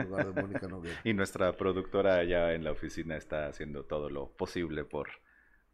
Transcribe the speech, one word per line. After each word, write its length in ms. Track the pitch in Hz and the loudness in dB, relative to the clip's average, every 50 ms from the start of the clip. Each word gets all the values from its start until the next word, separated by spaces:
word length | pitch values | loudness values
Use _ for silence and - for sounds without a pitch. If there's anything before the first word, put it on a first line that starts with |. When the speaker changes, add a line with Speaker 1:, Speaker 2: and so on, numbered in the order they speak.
| 95 92 | -4 -2
Speaker 1:
lugar 240 | 95 95 98 98 92 | 0 -2 -2 -2 -2
de 60 | 98 98 | -4 -4
Mónica 240 | 98 104 - 98 | -4 -4 -6 -6
Noguera. 320 | 92 92 92 82 85 85 - | -6 -8 -8 -8 -8 -8 -4
Speaker 2:
<laughs> 40 | - | 0
Y 80 | 113 110 | 0 2
nuestra 420 | 98 98 90 - 92 95 90 87 | 2 2 0 0 2 2 2 2
productora 600 | - 98 95 90 92 92 - - 98 98 98 92 | 2 2 2 2 2 0 0 2 4 6 6 6
allá 360 | 87 87 87 87 87 85 85 82 | 6 6 6 4 4 6 4 4
en 100 | 82 80 | 2 0
la 80 | 76 76 | -2 -2
oficina 440 | - 80 76 - 82 80 80 80 | -2 -4 -6 -6 -6 -6 -4 -4
está 300 | 76 - - 76 76 76 | -6 -6 -4 -4 -2 -2
haciendo 380 | 71 71 - 78 76 73 69 69 | -2 -4 -6 -8 -8 -8 -8 -6
todo 260 | - 80 76 73 71 | -4 -4 -4 -4 -4
lo 220 | 71 71 69 - - | -4 -6 -8 -8 -6
posible 480 | - 95 - - 92 85 78 76 76 73 | -4 -4 -4 -2 -2 -2 -2 -2 -4 -6
por 240 | - - 73 69 - - - _ _ _ _ _ _ _ _ _ _ | -4 -4 -6 -6 -6 -8 -16 _ _ _ _ _ _ _ _ _ _